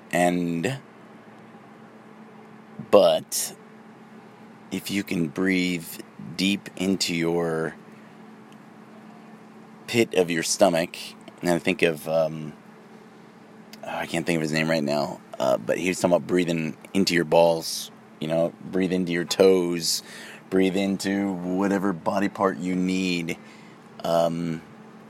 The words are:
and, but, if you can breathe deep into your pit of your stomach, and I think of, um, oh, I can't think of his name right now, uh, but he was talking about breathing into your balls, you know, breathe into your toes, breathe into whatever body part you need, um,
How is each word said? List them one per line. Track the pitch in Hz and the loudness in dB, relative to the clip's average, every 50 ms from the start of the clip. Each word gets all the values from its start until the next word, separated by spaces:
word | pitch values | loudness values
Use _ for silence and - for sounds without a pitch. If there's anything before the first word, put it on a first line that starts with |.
| - - | -8 -2
and, | - 85 90 90 90 87 87 85 85 85 82 110 135 135 - - - - - - - - - - - - - - - - - - - - - - - - - - - - - - - - - - - - - - - - - - | 0 2 4 4 2 2 0 -2 -2 -2 -2 -2 -4 -6 -10 -18 -20 -20 -20 -20 -20 -20 -20 -20 -20 -20 -20 -20 -20 -20 -20 -20 -20 -20 -20 -20 -20 -20 -20 -20 -20 -20 -20 -20 -20 -20 -20 -20 -20 -20 -20 -20 -18 -16 0 6
but, | - 101 95 85 78 80 - - - - - - - - - - - - - - - - - - - - - - - - - - - - - - | 6 6 8 6 4 2 -2 -4 -6 -6 -6 -8 -10 -14 -20 -20 -20 -20 -20 -20 -20 -20 -20 -20 -20 -20 -20 -20 -20 -20 -20 -20 -20 -20 -12 -8
if | 95 95 - - | -8 -8 -6 -4
you | 98 101 98 | -4 -4 -2
can | - 98 87 85 | -2 -2 -2 -2
breathe | 73 - - 92 95 92 90 90 90 87 82 82 - - - - - - - - - - | -2 -2 0 0 2 2 2 2 0 -2 -4 -6 -10 -14 -16 -16 -18 -18 -16 -16 -10 -4
deep | - 92 98 101 95 - - - | 0 2 2 2 0 -4 -8 -8
into | - 92 95 95 87 - - 87 | -4 0 0 0 0 0 -2 -2
your | 85 82 82 85 85 85 82 80 80 80 78 - - - - - - - - - - - - - - - - - - - - - - - - - - - - - - - - - - - - - - - - - - - | 0 0 0 0 0 0 -2 -2 -2 -4 -6 -8 -10 -18 -20 -20 -20 -20 -20 -20 -20 -20 -20 -20 -20 -20 -20 -20 -20 -20 -20 -20 -20 -20 -20 -20 -20 -20 -20 -20 -20 -20 -20 -20 -20 -20 -20 -20 -20 -20 -20 -20 -18 -8
pit | - - 117 113 - - | -2 2 2 2 2 4
of | 90 90 82 | 2 2 2
your | 85 82 80 | 0 -2 -2
stomach, | - - - 101 92 87 82 85 - - - - - - - - - - - | -2 2 4 4 4 4 2 -2 -2 -6 -12 -14 -14 -16 -18 -20 -20 -12 -4
and | - 87 | 0 0
I | 87 82 | 0 0
think | - 95 90 - - | 2 0 0 2 2
of, | 85 80 73 71 80 | 0 0 -2 -4 -2
um, | 80 82 80 78 80 78 78 76 76 - - - - - - - - - - - - - - - - - - - - - - - - - - | 0 0 0 -2 -4 -8 -12 -12 -14 -16 -20 -20 -20 -20 -20 -20 -20 -20 -20 -20 -20 -20 -20 -20 -20 -20 -20 -20 -20 -20 -20 -20 -20 -18 -12
oh, | - | -10
I | - 82 82 | -8 -8 -6
can't | 82 - 85 73 | -4 -4 -4 -2
think | 85 85 | 0 -2
of | 82 | -2
his | 78 76 | -2 -2
name | 78 78 80 80 | -2 0 0 0
right | 82 82 73 | 0 0 0
now, | 71 73 73 69 - - - - - - - | 0 -2 -2 -2 -4 -6 -10 -16 -14 -6 -2
uh, | 65 65 62 | 0 0 0
but | 53 58 - - | 0 0 -2 -2
he | - 85 | -2 0
was | 90 87 - | -2 -2 0
talking | - 90 87 | 2 2 2
about | 82 71 | 2 2
breathing | 69 90 90 87 82 85 82 80 78 - - - - - | 2 0 0 2 2 0 -2 -2 -4 -6 -10 -12 -4 0
into | 98 92 87 87 | 0 0 2 2
your | 85 82 | 0 2
balls, | 76 85 85 85 85 82 82 80 - - - - - - - - - - - | 4 4 6 6 6 4 0 -4 -6 -8 -8 -10 -12 -16 -20 -20 -20 -14 -10
you | 78 | -6
know, | 78 82 82 85 82 - - - | -2 0 0 0 -2 -4 -8 -10
breathe | - - 92 95 87 | -6 -2 0 0 0
into | 92 92 92 85 | 0 0 0 0
your | 85 85 82 | -2 -2 -2
toes, | 73 - - 98 95 95 92 87 87 87 85 82 - - - - - - - - - - - - - | -2 2 6 6 6 6 6 2 0 -2 -2 -2 -4 -4 -4 -6 -10 -18 -18 -18 -18 -18 -18 -8 -2
breathe | - 95 95 95 87 | 2 2 2 2 2
into | 101 98 98 98 90 - 98 98 98 101 98 | 0 0 0 -2 -2 -2 -2 -2 0 -2 -2
whatever | 95 87 90 90 90 92 101 98 98 98 92 101 90 | -4 -4 -4 -4 -2 0 0 0 0 0 0 -2 -2
body | 80 80 107 101 98 101 98 | -2 -4 -4 -2 0 -2 -2
part | - - 101 95 90 | -2 0 0 0 0
you | - 87 90 92 | -2 -4 -4 -2
need, | 92 92 92 92 92 92 92 87 85 82 82 80 - - - - - - - - - - - - - - | 0 0 0 0 0 0 0 -2 -2 -2 -6 -8 -10 -12 -20 -20 -20 -20 -20 -20 -20 -20 -20 -16 -8 -4
um, | 87 82 82 85 85 82 82 85 82 80 80 - - - - - - - - - | 0 2 2 2 2 0 -2 -4 -4 -6 -6 -10 -14 -20 -20 -20 -20 -20 -20 -20